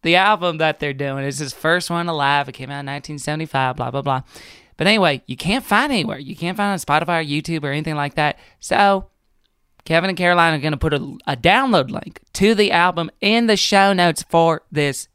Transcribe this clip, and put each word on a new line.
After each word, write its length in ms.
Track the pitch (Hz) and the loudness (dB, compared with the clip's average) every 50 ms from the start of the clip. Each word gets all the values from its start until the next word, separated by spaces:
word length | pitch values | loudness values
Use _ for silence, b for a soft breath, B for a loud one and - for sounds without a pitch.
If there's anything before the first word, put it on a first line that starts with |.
| - | 2
The 140 | 160 170 | 4 4
album 420 | 180 190 208 214 180 175 175 165 156 | 4 4 4 2 2 0 -4 -2 0
that 200 | 160 156 147 _ | 0 0 0 _
they're 140 | 151 147 139 | -6 -6 -4
doing 320 | 135 143 139 135 139 135 | -4 -6 -6 -4 -4 -6
is 140 | 139 135 139 | -6 -6 -6
his 120 | 151 135 | -8 -8
first 380 | - - - 160 170 180 170 - | -10 -4 0 0 0 0 0 -4
one 180 | 175 170 170 | -4 -4 -2
alive. 400 | 175 165 147 143 139 143 143 143 | -4 -2 0 0 2 2 0 0
It 40 | 135 | -4
came 180 | 127 - 135 131 | -10 -12 -12 -10
out 120 | 143 139 | -10 -10
in 40 | 143 | -8
nineteen 320 | 139 139 143 - - 151 | -8 -10 -10 -10 -10 -12
seventy-five, 580 | 143 - - 151 156 160 151 - 135 131 127 127 | -8 -6 -6 -4 -6 -6 -4 -2 -2 -2 -2 -2
blah, 140 | 131 120 123 | -4 -6 -6
blah, 140 | 127 139 127 | -6 -4 -4
blah. 180 | 139 135 131 135 B B B B B B B B B B | -2 -4 -4 -4 B B B B B B B B B B
But 80 | - 156 | -2 2
anyway, 380 | 190 220 220 185 160 143 127 _ | 2 4 4 4 2 0 -2 _
you 100 | - 131 | -12 -12
can't 300 | - - 165 208 269 - | -6 -2 -2 -2 -2 0
find 260 | - 233 214 262 294 | 0 2 2 2 2
it 40 | 269 | 0
anywhere. 240 | 208 156 220 - 135 | 0 0 -2 -6 -8
You 160 | 143 131 - | -10 -14 -10
can't 200 | - 165 170 185 | -8 -6 -6 -4
find 140 | - 202 202 | -2 -2 -2
it 40 | 196 | -2
on 60 | 170 | -4
Spotify 420 | - - 143 156 170 156 175 165 | -2 0 0 0 2 0 -2 -2
or 40 | 160 | -2
YouTube 380 | 147 143 151 151 - 165 156 143 | -2 -4 -4 -2 -4 -6 -4 -4
or 80 | 143 | -4
anything 240 | 139 151 151 160 156 | -4 -4 -4 -4 -4
like 180 | 147 143 143 - | -4 -4 -4 -2
that. 220 | - 151 147 - b b b b b | -2 -2 -2 -2 b b b b b
So, 480 | - - 196 - 208 202 196 190 190 - _ _ _ _ _ _ _ _ _ _ _ _ _ _ _ | -6 -2 2 4 4 4 4 2 -2 -10 _ _ _ _ _ _ _ _ _ _ _ _ _ _ _
Kevin 240 | - 160 165 170 190 | 0 0 0 2 0
and 80 | 185 | -2
Caroline 360 | 165 180 175 175 175 165 165 160 | 0 2 2 4 4 4 4 2
are 80 | 147 | 0
gonna 160 | 131 156 151 | 0 -2 -2
put 160 | 117 - 160 147 | 0 0 0 0
a, 240 | 139 - 139 - - _ | -2 -4 -8 -14 -8 _
a 80 | - 143 | -6 -6
download 560 | 117 - 165 196 247 269 262 214 170 131 131 | 0 2 4 4 4 4 4 2 2 2 0
link 300 | - - - - - - _ _ - | -6 -10 -10 -12 -18 -20 _ _ -2
to 220 | - 190 214 226 | 2 4 4 4
the 160 | 196 208 196 | 4 2 2
album 400 | - 170 175 180 175 170 165 - _ _ | 4 2 2 2 0 -2 -6 -6 _ _
in 260 | - 202 220 233 233 | 0 2 2 2 2
the 100 | 220 208 | 2 2
show 360 | 190 - - 208 196 196 196 196 | 2 2 2 4 4 4 4 4
notes 300 | 180 175 170 156 - - | 4 2 2 2 -2 -6
for 400 | _ - 170 165 165 160 151 _ _ | _ 2 4 4 4 2 -2 _ _
this 360 | - 147 147 143 135 - - _ | -4 -2 -2 -2 -2 -6 -12 _